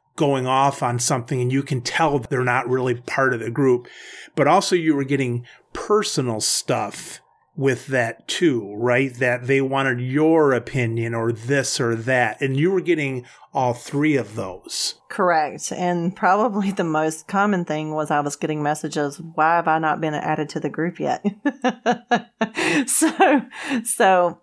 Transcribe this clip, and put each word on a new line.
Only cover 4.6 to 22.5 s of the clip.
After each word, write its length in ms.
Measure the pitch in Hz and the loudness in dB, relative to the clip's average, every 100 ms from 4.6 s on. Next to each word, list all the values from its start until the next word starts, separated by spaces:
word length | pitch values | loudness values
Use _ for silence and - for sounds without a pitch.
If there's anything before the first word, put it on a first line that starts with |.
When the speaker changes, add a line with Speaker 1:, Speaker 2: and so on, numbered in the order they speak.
| 185 | 4
Speaker 1:
you 220 | 185 160 143 | 2 2 2
were 80 | |
getting 400 | 135 139 127 120 120 - _ | 0 0 0 -4 -6 -16 _
personal 680 | - - 208 190 - 127 110 | -12 0 0 2 -2 -2 -2
stuff 800 | - - - 120 104 - - - _ _ _ | -2 -2 -2 -2 -4 -8 -14 -16 _ _ _
with 320 | - 135 120 - | -2 0 0 -2
that 420 | 131 113 - - | -2 -2 -4 -8
too, 460 | - 175 123 101 104 | 0 2 2 -2 -2
right? 380 | 120 123 135 | 2 2 2
That 320 | 120 127 123 123 | 0 0 0 2
they 160 | 135 | 2
wanted 360 | 131 135 135 123 | 2 0 0 0
your 540 | 127 135 156 160 147 | -2 2 4 6 6
opinion 640 | 123 - 139 117 113 117 | 2 0 -2 0 0 -2
or 180 | 117 113 | -2 -2
this 480 | 113 113 139 127 - | -2 -2 -2 0 -2
or 160 | 120 117 | 0 0
that. 420 | 113 127 117 110 | 0 2 2 0
And 120 | 135 | -2
you 160 | 135 165 | 0 2
were 120 | 190 | 2
getting 420 | 160 160 143 127 123 - - | 0 0 0 -4 -10 -18 -8
all 180 | - 123 | -2 0
three 440 | 120 - 143 151 139 | -2 -4 0 2 2
of 180 | 104 | -2
those. 600 | 110 95 92 - - - - _ | -8 -10 -12 -10 -6 -6 -8 _
Speaker 2:
Correct. 640 | - 185 165 151 147 - | 0 2 2 0 -4 -8
And 420 | - 180 175 175 | -4 -2 0 -2
probably 560 | 190 190 196 233 202 196 | 0 2 4 2 0 -2
the 140 | 196 | -2
most 440 | 170 156 156 156 - | 0 0 0 -2 -4
common 360 | 196 202 190 | 0 2 0
thing 300 | 175 151 156 | 0 -4 -4
was 160 | 156 151 | -4 0
I 100 | 151 | 0
was 160 | 147 - | 0 -2
getting 260 | 160 151 | -4 -2
messages, 560 | 147 151 156 151 143 139 | -2 -2 -4 -4 -4 -6
"Why 380 | 165 160 156 170 | -12 -2 2 2
have 120 | 170 | 2
I 100 | 160 | 0
not 240 | 160 151 | 0 -2
been 100 | 156 | -2
added 380 | 151 - 156 151 | -4 -2 -4 -4
to 100 | 156 | -6
the 80 | 147 | -6
group 320 | - 165 165 | -4 -6 -4
yet?" 240 | 151 131 202 202 | -4 -2 -4 -4
<laughs> 1400 | 285 - 254 247 220 240 - 233 - _ 226 | -4 -2 -4 -2 -2 -4 -2 -2 -2 _ -6